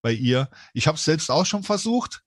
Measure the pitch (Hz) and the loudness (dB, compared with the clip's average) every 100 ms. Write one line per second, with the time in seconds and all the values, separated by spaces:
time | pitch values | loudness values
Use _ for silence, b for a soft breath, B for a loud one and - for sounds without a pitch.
0 | 117 110 123 123 135 B B - 131 156 | -2 0 2 2 0 B B -2 0 0
1 | - 156 - 135 185 208 190 208 208 240 | 0 0 2 0 2 -2 -2 -2 0 -2
2 | - - | -2 -12